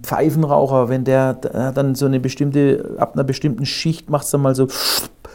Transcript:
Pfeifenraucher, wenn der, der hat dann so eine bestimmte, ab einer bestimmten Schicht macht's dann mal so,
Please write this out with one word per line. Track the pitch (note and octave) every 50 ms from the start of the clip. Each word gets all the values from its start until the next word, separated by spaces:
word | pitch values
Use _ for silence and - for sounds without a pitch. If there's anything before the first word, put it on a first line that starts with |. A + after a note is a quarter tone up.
| -
Pfeifenraucher, | - - - C#3+ D#3 C#3 D#3+ D#3+ C#3 D3 D3 C#3 C3+ C3+ C3 B2 A#2
wenn | C3 C3 B2+
der, | C3+ C3 C3 C3 C3 B2+
der | - - - - - B2
hat | C3 C3
dann | C#3 C#3 C#3 C3
so | - C#3+
eine | C3+ C3+ B2+
bestimmte, | B2+ C3 - - C#3+ C#3+ C#3 D3 C#3+ C#3 C3+ - - - -
ab | - - - -
einer | - C#3
bestimmten | C3 C3+ - - D3+ A#2+ - C#3
Schicht | - - - - E3 D#3+ - - -
macht's | D3 C#3+ - -
dann | - C#3+
mal | C#3 C3+ C3
so, | C3 C3 C3 - - - - - - - - - _ - -